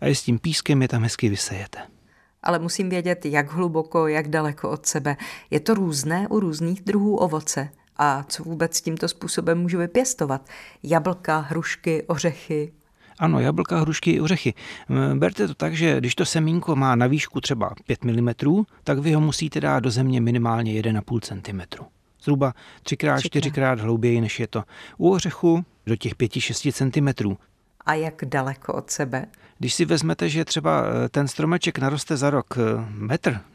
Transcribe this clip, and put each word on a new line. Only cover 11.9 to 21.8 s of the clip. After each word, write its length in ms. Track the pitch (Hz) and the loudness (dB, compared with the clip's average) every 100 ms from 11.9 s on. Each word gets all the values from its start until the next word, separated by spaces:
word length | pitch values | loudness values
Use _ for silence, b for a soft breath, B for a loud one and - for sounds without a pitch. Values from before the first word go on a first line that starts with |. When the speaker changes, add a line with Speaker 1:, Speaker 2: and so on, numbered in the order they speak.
| 160 - | -2 -2
Speaker 2:
ořechy? 680 | 160 170 - - 151 151 - _ b b b | 0 -2 -2 -4 -4 -4 -10 _ b b b
Speaker 1:
Ano, 200 | 165 143 | 2 4
jablka, 400 | 123 160 - 170 | 2 2 0 2
hrušky 320 | 156 151 170 | 2 0 2
i 100 | 160 | 2
ořechy. 320 | 156 180 127 - B B B | 2 0 -2 -4 B B B
M, 300 | 131 139 135 | 0 2 2
berte 280 | 175 190 196 | 0 0 -4
to 60 | |
tak, 220 | 139 156 160 | -2 -4 0
že 220 | 165 139 | 2 2
když 180 | - - | 0 0
to 100 | 165 | 0
semínko 500 | 165 156 170 165 139 | 2 2 0 0 2
má 200 | 135 120 | 4 4
na 120 | 123 | 4
výšku 340 | 147 - 135 | 2 -2 -4
třeba 320 | - 123 98 - - | -2 -2 -2 -4 -6
pět 180 | 123 | -2
milimetrů, 600 | 120 113 120 117 139 190 214 b | 0 2 0 2 2 2 2 b
tak 160 | - 139 | -2 0
vy 140 | 156 | 2
ho 80 | 156 | 4
musíte 380 | 156 - 156 151 | 2 0 -4 -2
dát 200 | 151 139 | 0 2
do 120 | 120 | 2
země 300 | 117 131 131 | 2 2 2
minimálně 520 | 117 120 117 113 113 | 2 2 2 0 0
jeden 240 | 107 113 107 | 0 0 -2
a 40 | |
půl 180 | - 117 | -2 -4
centimetru. 680 | - 98 92 98 87 - | -4 -10 -8 -10 -10 -16